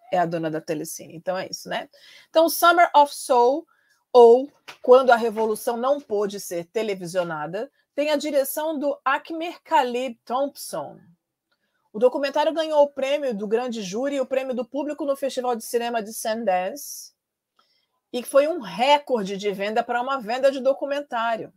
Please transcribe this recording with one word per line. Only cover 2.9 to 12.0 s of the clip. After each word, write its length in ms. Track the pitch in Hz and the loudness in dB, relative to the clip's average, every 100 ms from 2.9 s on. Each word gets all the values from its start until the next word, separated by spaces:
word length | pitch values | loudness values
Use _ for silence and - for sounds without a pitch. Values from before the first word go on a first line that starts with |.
of 180 | 294 285 | 6 4
Soul, 540 | - - 254 240 285 - _ _ _ _ | 2 0 4 4 2 -6 _ _ _ _
ou 360 | 247 233 247 285 _ - - | 8 10 10 4 _ -20 -2
Quando 300 | - 247 254 | 6 8 8
a 60 | 233 | 4
Revolução 600 | 233 214 226 214 - 233 | 2 -2 -2 -2 -4 -2
Não 240 | 254 285 | 0 -2
Pôde 380 | - 208 208 202 | -2 -4 -4 -6
Ser 280 | - 175 170 | -10 -8 -6
Televisionada, 1000 | 226 220 190 175 185 170 156 151 190 277 _ _ - | -6 -4 -6 -6 -4 -4 -4 -8 -8 -10 _ _ -6
tem 160 | 294 | -2
a 40 | 294 | -2
direção 640 | 294 285 269 - 311 311 | -2 -2 -2 -2 -4 -4
do 180 | 285 277 | -4 -4
Akmer 540 | - 285 - 330 339 - | -2 -4 -4 -8 -8 -10
Khalid 560 | - 320 254 240 262 233 | -2 0 0 -2 -6 -8
Thompson. 760 | - 240 277 - - 170 135 110 _ 170 _ _ _ _ _ _ _ | -6 -4 -4 -6 -12 -10 -10 -14 _ _ _ _ _ _ _ _ _
O 60 | |
documentário 560 | 220 | 2